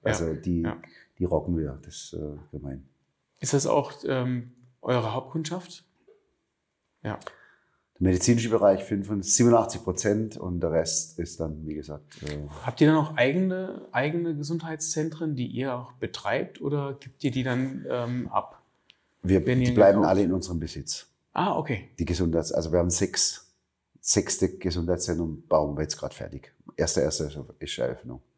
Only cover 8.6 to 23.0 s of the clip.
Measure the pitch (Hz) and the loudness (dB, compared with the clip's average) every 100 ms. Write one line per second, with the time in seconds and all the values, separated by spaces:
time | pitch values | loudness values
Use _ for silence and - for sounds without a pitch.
8.6 | 101 95 - 104 98 104 95 - 120 117 | 6 6 2 -4 -2 -4 2 6 8 8
9.6 | 107 - - 90 107 104 110 - 90 90 | 4 -2 -4 0 2 2 0 -6 -6 -2
10.6 | 85 80 82 - - - 85 - 82 76 | 2 2 2 -2 -4 -8 -8 -6 -6 -6
11.6 | 78 76 73 76 _ - 73 73 73 - | -8 -10 -10 -14 _ -14 -10 -8 -10 -8
12.6 | - - 151 156 151 - 123 165 185 185 | -8 4 6 6 2 2 2 4 0 -2
13.6 | 190 - - 120 143 170 170 147 143 165 | -6 -10 -6 -2 0 -2 -2 -4 -4 -6
14.6 | 165 160 - - 160 156 160 135 123 120 | -6 -6 -4 -2 -4 -4 -4 -4 -4 -4
15.6 | 135 123 123 - 110 - 104 123 - - | -4 -4 -8 -10 -8 -6 -2 -2 -4 -6
16.6 | 147 147 139 139 - _ 143 123 127 123 | -4 -4 -4 -8 -14 _ -4 -2 0 0
17.6 | 131 135 135 123 120 123 - 104 - - | -2 -6 -4 -4 -2 -4 -2 -2 -4 -16
18.6 | _ _ _ - _ _ 90 95 78 127 | _ _ _ -20 _ _ 4 4 4 4
19.6 | 123 120 101 101 82 95 95 92 - 82 | 4 8 8 8 6 4 4 2 -2 -4
20.6 | 80 78 69 - - _ _ - 190 - | -4 -8 -8 -8 -10 _ _ -2 0 0
21.6 | 151 110 - - 78 85 87 82 80 - | -2 -6 -6 -6 -2 0 2 2 0 -2
22.6 | 80 87 87 87 | 2 2 2 2